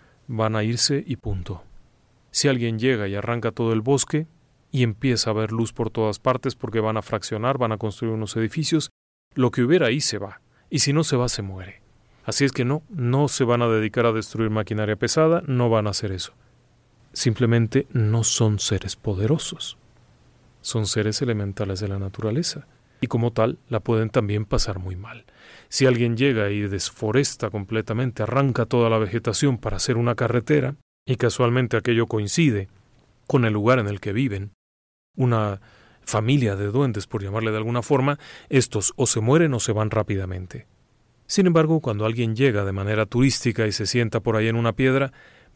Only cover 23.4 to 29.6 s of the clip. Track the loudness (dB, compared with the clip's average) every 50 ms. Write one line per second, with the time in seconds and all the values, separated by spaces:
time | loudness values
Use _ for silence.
23.4 | 0 0 0 -4 _ -6 -4 -4 -2 0 0 0 0 0 0 0 0 0 0 -2
24.4 | -2 -2 0 0 0 -2 -4 -6 -8 -8 -8 -10 -12 -14 -16 -18 -20 _ _ _
25.4 | -20 -20 -20 -20 -14 _ 0 2 4 4 4 4 2 2 2 2 2 2 2 2
26.4 | 0 0 0 -2 -2 -2 -2 -4 -4 -6 -6 -4 -2 0 2 2 2 0 -2 -4
27.4 | -6 -6 -4 -6 -6 -4 -4 -4 -2 -2 -2 -2 -2 -2 -2 -4 -4 -2 0 2
28.4 | 2 2 2 0 0 0 2 2 4 4 2 2 0 0 -2 -4 -2 -2 0 2
29.4 | 2 2 0 0